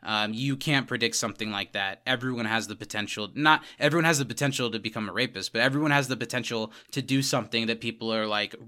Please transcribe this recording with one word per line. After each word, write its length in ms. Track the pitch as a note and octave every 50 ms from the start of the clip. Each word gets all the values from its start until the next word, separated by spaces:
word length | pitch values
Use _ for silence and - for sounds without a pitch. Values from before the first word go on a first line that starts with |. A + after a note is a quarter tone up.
Um, 320 | - - A2 G#2+ G#2+ G#2+ A2
you 240 | A2+ C3 C#3 C3+
can't 300 | C3+ - D#3 D3 C#3 B2
predict 300 | - C3 A#2+ A#2 A2+ A2+
something 340 | - - A2 G2+ - A2 G#2+
like 220 | G#2 G2+ G2 - -
that. 300 | G#2 G2 G2 F#2+ - _
Everyone 380 | B2+ C3 B2 B2 B2+ B2+ A#2+ A#2
has 240 | G#2+ A2 A2+ G#2 G2
the 80 | G#2+
potential, 540 | - G#2+ G2+ - G#2+ G#2 G2+ - - G#2+ G2+ -
not 300 | C3 D3 D3+ D#3 - - - - -
everyone 240 | - D3 D3 E3+ E3
has 160 | E3 E3 C3
the 40 | C3+
potential 460 | - A#2 - D3 C#3 C3+ - B2+ A#2
to 80 | A2 A2
become 300 | G#2 A2 G#2 A#2 G#2+ G2+
a 40 | F2
rapist, 400 | G#2 B2+ B2 - G2 F#2 - -
but 80 | A2+
everyone 300 | A#2+ C3+ C3+ D3 D3+ D3+
has 160 | C#3+ C#3+ C#3
the 100 | C3 C3
potential 560 | A2+ B2 A2+ - B2+ A2+ - A#2+ A2+ A2 A2 - - - _ -
to 100 | C#3+ C3
do 180 | C3+ C3+ C3+
something 460 | C3+ C3+ - C3 A2 - - A#2 A2+
that 140 | A2 A#2 A2+
people 340 | - A#2 A2+ - A2+ A2+ A2
are 100 | A2 A2
like, 300 | G#2+ G#2 G#2 G#2 G#2 - - A2+